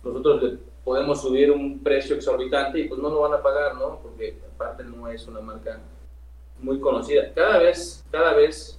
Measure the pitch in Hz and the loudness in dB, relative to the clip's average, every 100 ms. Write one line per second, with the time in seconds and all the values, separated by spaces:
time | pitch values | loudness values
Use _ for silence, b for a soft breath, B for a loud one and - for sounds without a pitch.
0 | 123 127 143 127 127 - - - - 131 | -8 0 2 4 2 -4 -16 -10 -4 -2
1 | 143 139 135 131 143 143 139 139 - 135 | 0 -2 0 4 4 4 -2 -4 0 0
2 | - 147 - 127 131 139 - 165 143 131 | 0 -4 -2 -2 0 -2 -2 -4 -4 -4
3 | 147 156 147 147 143 143 147 131 139 - | -2 0 0 2 0 0 -2 -4 -8 -8
4 | 117 113 110 - - - 117 120 123 117 | -16 -12 -12 -12 -20 -12 -12 -10 -16 -14
5 | 117 113 - 110 110 110 - 113 - - | -14 -14 -14 -16 -14 -12 -12 -12 -18 -20
6 | - - - - - - 131 135 139 127 | -20 -20 -20 -20 -20 -12 -6 -2 0 0
7 | 117 147 - - 196 185 170 170 - - | 2 2 2 2 4 6 6 2 -8 -14
8 | - 160 165 147 151 156 - | -8 2 4 6 4 2 -16